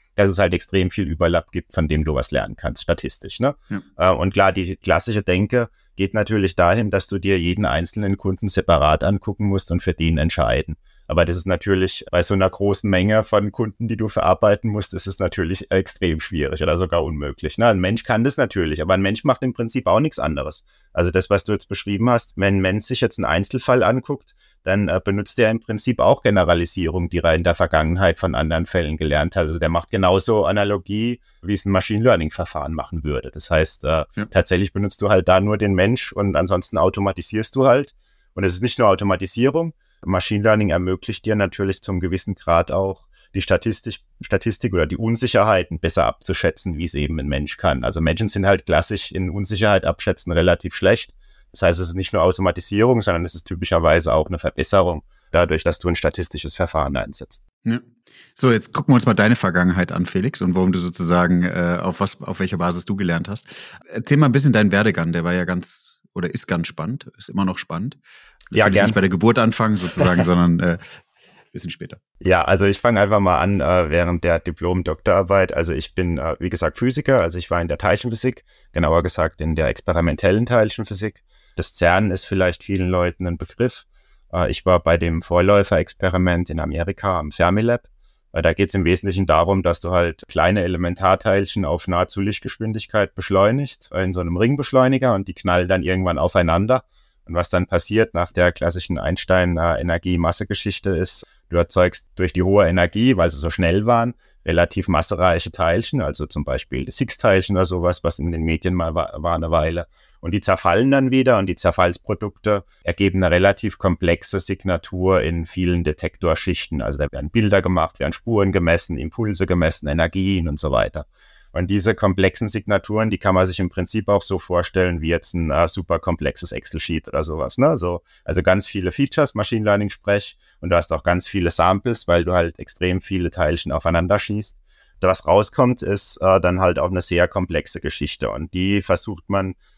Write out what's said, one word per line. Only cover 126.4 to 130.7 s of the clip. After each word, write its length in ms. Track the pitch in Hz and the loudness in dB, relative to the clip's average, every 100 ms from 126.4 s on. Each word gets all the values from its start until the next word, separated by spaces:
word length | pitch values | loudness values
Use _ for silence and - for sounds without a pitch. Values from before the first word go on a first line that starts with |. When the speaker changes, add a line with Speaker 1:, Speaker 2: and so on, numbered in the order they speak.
| - | -8
Speaker 1:
Excel-Sheet 560 | - - 80 - 80 - | -10 -10 -10 -6 -6 -4
oder 160 | 71 | -6
sowas, 360 | 85 78 67 - | -4 -4 -6 0
ne? 200 | 143 151 | 2 2
So, 240 | 87 87 - _ | -4 -6 -10 _
also 180 | - 80 | -6 0
ganz 240 | 87 98 - | 2 2 0
viele 240 | 101 90 | -6 -4
Features, 460 | - 139 - 143 107 | -2 -2 0 0 0
Machine 280 | 101 113 | -2 0
Learning-Sprech, 720 | 104 104 101 - - 104 - - _ _ | 2 2 0 -4 -2 -2 -2 -14 _ _
und 100 | 85 | 0